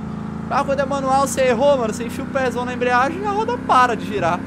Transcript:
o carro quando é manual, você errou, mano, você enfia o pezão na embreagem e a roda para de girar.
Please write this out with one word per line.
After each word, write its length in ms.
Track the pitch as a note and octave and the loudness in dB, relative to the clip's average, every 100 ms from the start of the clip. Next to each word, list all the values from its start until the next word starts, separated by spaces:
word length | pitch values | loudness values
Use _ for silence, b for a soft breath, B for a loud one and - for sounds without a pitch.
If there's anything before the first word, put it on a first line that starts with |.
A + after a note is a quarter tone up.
| - - - - - | -8 -8 -8 -8 -4
o 40 | |
carro 160 | B3+ C#4 | -2 0
quando 140 | C#4 | 0
é 40 | C4+ | -2
manual, 400 | C#4 C4+ C4+ C4+ | -2 2 2 2
você 180 | C4+ | 2
errou, 340 | B3+ A3+ C#4+ C#4 | 2 4 4 4
mano, 160 | A3 | 2
você 120 | A3+ A#3+ | -4 -6
enfia 180 | - | -6
o 40 | C4+ | -4
pezão 380 | C4 B3+ A#3+ B3 | -2 -2 -2 -4
na 80 | |
embreagem 480 | B3 B3 B3 C#4 E4+ | -2 2 2 2 0
e 40 | G#4 | -2
a 60 | |
roda 260 | G4+ A4 A#4+ | -2 -2 -2
para 360 | - E4+ - A3 | 2 4 4 0
de 100 | - | -4
girar. 360 | G3+ E3+ F3 | -2 0 -2